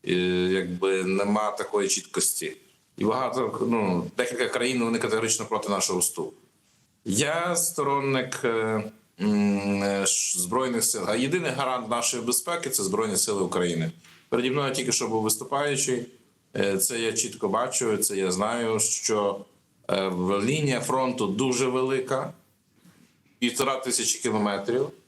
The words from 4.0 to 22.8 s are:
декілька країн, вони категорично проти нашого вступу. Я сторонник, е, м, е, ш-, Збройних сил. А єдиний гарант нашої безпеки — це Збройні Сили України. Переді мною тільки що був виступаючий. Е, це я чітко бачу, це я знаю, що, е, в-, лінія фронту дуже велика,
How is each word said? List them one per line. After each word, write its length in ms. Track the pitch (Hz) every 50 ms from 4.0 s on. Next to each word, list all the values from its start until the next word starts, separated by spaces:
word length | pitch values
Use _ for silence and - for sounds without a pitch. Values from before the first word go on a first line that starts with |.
| 85 82 -
декілька 300 | - 123 120 123 120 123
країн, 360 | 101 - 123 120 127 131 123 117
вони 160 | 113 117 113
категорично 460 | 120 110 107 110 113 110 - - 110
проти 240 | - 113 104 - 104
нашого 300 | 101 95 92 - 95 90
вступу. 340 | 87 - - - 78 - - - - _ _ _ _ _ _ _ _ _ _ _ _
Я 500 | 113 95 107 147 143 160 165 170 180 175
сторонник, 840 | 170 - - - - 143 139 139 139 139 139 135 131 120 123 - - -
е, 400 | 120 113 113 110 110 110 110 104 - - - _ _ _ -
м, 640 | 95 104 104 104 104 104 101 101 101 101 101 101 101
е, 220 | 101 101 98 98
ш-, 340 | 98 - - - - - 87
Збройних 440 | 90 90 110 123 131 127 120 113 110
сил. 200 | - - 110 90
А 80 | - 107
єдиний 360 | 117 127 135 165 185 165 147
гарант 380 | 120 131 139 127 127 123 117 107
нашої 340 | 120 117 113 - - 120 110
безпеки — 460 | 120 123 - - 170 170 170 165 139
це 140 | 120 - 101
Збройні 340 | 98 95 104 113 107 98
Сили 240 | 90 - - 104 98
України. 500 | 92 87 - 92 90 87 85 80 80 82 - - - - - - _ _
Переді 220 | - 123 123 131
мною 220 | 131 147 139 135 127
тільки 180 | - 123 120
що 160 | 113 - 123
був 160 | 107 110 110 107
виступаючий. 840 | 107 107 - 127 - 143 139 147 147 139 127 - - 127 120 120 - - - _ _ _ _ _ _ -
Е, 220 | 107 98 101 98
це 220 | 95 95 - - 117
я 140 | 117 113 110
чітко 340 | 113 - 113 - - 110
бачу, 500 | 98 95 110 123 - - - 127 113 107
це 200 | 95 - - 104
я 140 | 95 95 92
знаю, 480 | 90 92 104 110 117 120 117 113 110 107
що, 680 | 104 - - - - - 110 104 101 101 98 101 101 - _ _ _ _ _ _ _ -
е, 180 | 92 95 95
в-, 340 | 95 92 90 90 92 101 101 104
лінія 360 | 120 143 156 147 139 127 117
фронту 460 | - - 131 131 131 127 120 - 107
дуже 380 | 95 95 110 131 127 127 117 131
велика, 680 | 127 123 131 131 131 135 127 127 - 143 131 143 - - - _ _ _ _ _ _ _ _